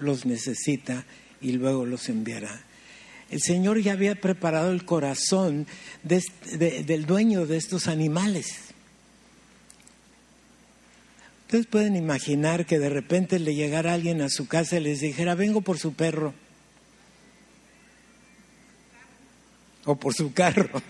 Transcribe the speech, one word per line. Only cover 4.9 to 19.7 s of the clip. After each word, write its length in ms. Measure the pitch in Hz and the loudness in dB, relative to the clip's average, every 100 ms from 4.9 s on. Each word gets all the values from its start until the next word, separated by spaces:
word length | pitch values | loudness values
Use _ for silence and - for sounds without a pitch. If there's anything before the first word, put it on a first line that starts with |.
| 170 139 135 - 190 185 147 151 - - - | 0 0 -2 0 2 2 0 -4 -12 -18 -16
de 140 | 156 180 | 0 0
est-, 300 | 180 - - | 0 -10 -12
de, 380 | 160 165 - | 0 0 0
del 200 | 151 160 | -2 -2
dueño 400 | 151 190 226 196 | 2 4 4 4
de 140 | 156 160 | 2 0
estos 280 | - 180 175 | -2 -2 0
animales. 800 | 156 156 160 202 180 - - - - - - _ _ - - - - _ - - - _ _ _ _ _ - _ _ _ - - - - - - | 0 2 2 0 0 -4 -10 -16 -20 -20 -20 _ _ -20 -20 -20 -20 _ -20 -20 -20 _ _ _ _ _ -20 _ _ _ -20 -20 -20 -20 -20 0
Ustedes 180 | 226 226 | 0 2
pueden 300 | 214 214 190 | 2 2 2
imaginar 720 | 160 135 - 143 156 170 165 | 0 -2 0 2 2 0 2
que 120 | 160 | 2
de 120 | 143 | 2
repente 480 | 143 - 175 180 185 | -2 0 0 2 0
le 160 | 156 | 0
llegara 400 | 147 147 156 165 | 0 0 0 0
alguien 260 | 175 170 165 | 0 0 0
a 80 | 139 | 0
su 200 | - 131 | -2 -2
casa 280 | 160 160 175 | 0 0 0
y 40 | |
les 200 | 147 147 | -2 -2
dijera: 340 | 151 135 175 | -4 -2 -2
"Vengo 280 | 175 208 214 | 0 0 0
por 160 | 190 165 | 0 -2
su 160 | 165 | -4
perro. 400 | 139 160 156 151 - - - _ - _ - - - - - - - _ - - - - - - - - - - - _ 240 254 - - _ _ _ _ | 0 -2 0 -4 -6 -20 -20 _ -20 _ -20 -20 -20 -20 -20 -20 -20 _ -20 -20 -20 -20 -20 -20 -20 -20 -20 -20 -20 _ -20 -20 -20 -20 _ _ _ _